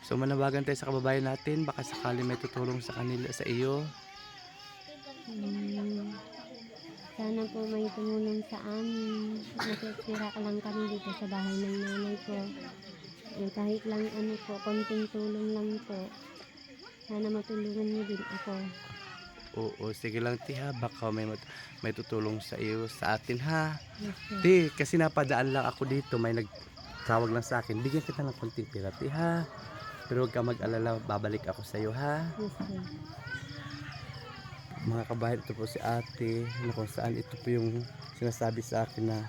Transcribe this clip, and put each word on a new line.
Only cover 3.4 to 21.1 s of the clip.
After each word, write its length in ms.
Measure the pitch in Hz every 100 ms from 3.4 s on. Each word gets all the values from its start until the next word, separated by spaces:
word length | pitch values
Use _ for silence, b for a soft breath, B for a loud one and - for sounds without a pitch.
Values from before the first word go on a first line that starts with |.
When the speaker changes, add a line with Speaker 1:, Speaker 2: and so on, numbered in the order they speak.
Speaker 1:
iyo. 400 | - 120 131 139 151 - - - - - - - - - 294 294 277 262
Speaker 2:
Mm. 880 | 233 220 202 202 202 208 208 208 208 208 - - - 247 - - - - -
Sana 260 | - 220 220 220
po 160 | 220
may 240 | 220 220 214
tumulong 540 | 214 214 214 214 214
sa 140 | 214 214
amin. 800 | 208 214 226 226 220 220 214 220 214
Natitira 720 | - 220 214 220 214 - 214 214
ka 100 | 214
lang 200 | 208 208
kami 200 | 214 208 214
dito 180 | 208 190
sa 160 | 190
bahay 300 | 202 190 190 196
ng 180 | 196 196
nanay 360 | 196 202 202 208
ko. 160 | 214 202 202 180 180 190 - - - - -
Eh, 140 | - 196
kahit 320 | 208 208 214
lang 200 | 220 214 214
ano 200 | 214 214 214
po, 140 | - 202
konting 480 | 214 214 208 214 214
tulong 480 | 214 214 214 214 214
lang 160 | 214 214
po. 140 | - 196 185 - - - - - - 262 403 -
Sana 220 | - 214
matulungan 560 | 214 214 208 214 208 208
niyo 200 | 214 214
din 180 | 202 196 -
ako. 220 | 190 - 190 190 180 202 - - - - - -
Speaker 1:
Oo, 300 | - 110 - 107
sige 300 | 107 117 113
lang, 160 | 120 120
ti, 140 | -
ha. 160 | 131 139
Baka 380 | 127 117 -
may 140 | 113